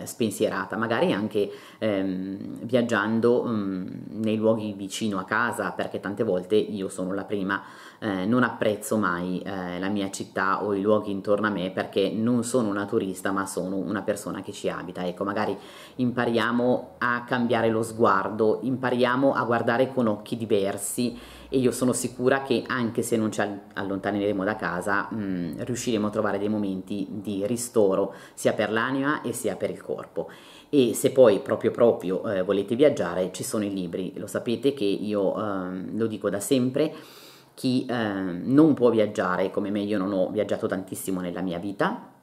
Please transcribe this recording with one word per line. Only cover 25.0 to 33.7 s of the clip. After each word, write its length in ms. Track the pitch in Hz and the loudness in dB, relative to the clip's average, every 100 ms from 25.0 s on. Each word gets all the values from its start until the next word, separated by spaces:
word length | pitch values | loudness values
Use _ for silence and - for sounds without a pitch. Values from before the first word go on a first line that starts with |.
| - | -2
mm, 460 | 110 98 92 85 - | -4 -4 -2 -4 -6
riusciremo 480 | - 117 127 107 104 | -6 -4 -2 0 0
a 20 | |
trovare 300 | 107 107 98 | 0 0 0
dei 80 | 104 | 0
momenti 580 | 107 98 95 - 101 95 | 0 -2 -4 -6 -6 -6
di 360 | 107 104 98 104 | -8 -6 -4 -2
ristoro 680 | 117 - 113 98 95 95 - - | -2 0 4 4 4 0 -4 -16
sia 200 | - 123 | -2 0
per 180 | 110 101 | 2 2
l'anima 500 | 110 123 135 139 156 | 0 0 0 0 0
e 100 | 120 | -2
sia 240 | 117 104 90 | -4 -4 -2
per 120 | 95 | -4
il 100 | 90 | -4
corpo. 480 | - - - - - - - - - | -8 -8 -6 -8 -8 -12 -20 -20 0
E 240 | 147 117 | 4 4
se 180 | - 131 | 4 4
poi 300 | 131 120 95 | 8 8 8
proprio 300 | - 110 110 | 2 0 0
proprio, 540 | - 117 - 87 92 113 | 4 4 4 0 -2 0
eh, 120 | 95 | 0
volete 320 | 92 98 98 120 | 2 0 0 4
viaggiare, 580 | 147 - 87 87 92 | 4 4 0 -2 -2
ci 100 | - | -4
sono 220 | 120 113 | -4 -4
i 80 | 101 | -2